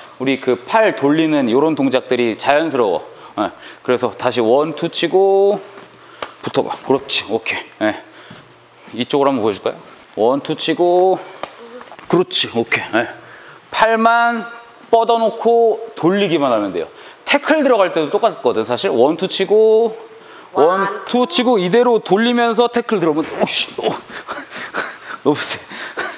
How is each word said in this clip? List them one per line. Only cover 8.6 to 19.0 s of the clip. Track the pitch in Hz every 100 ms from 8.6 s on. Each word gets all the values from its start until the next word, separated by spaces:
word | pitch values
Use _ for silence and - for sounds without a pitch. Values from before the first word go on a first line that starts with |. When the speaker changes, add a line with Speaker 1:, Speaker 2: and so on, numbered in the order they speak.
| - - -
Speaker 1:
이쪽으로 | 110 123 147 139
한번 | 135
보여줄까요? | 107 98 - - - - - -
원, | 110 139
투 | 139 156
치고. | - 151 175 180 185 180 - - - - - 247 - - -
그렇지. | 170 180 - 123 117
오케이. | 117 - - 113
예. | 117 - - - - - -
팔만 | - 226 226 226 233 233 233 - - - - -
뻗어놓고 | 233 233 233 226 - 226 233 233 - - -
돌리기만 | 165 202 196 160 139
하면 | 113 101
돼요. | 87 78 - - - -
태클 | 277 - 311
들어갈 | 269 226 180
때도 | 160 147
똑같거든, | 202 220 160 127 104
사실. | 110 120 101
원, | 117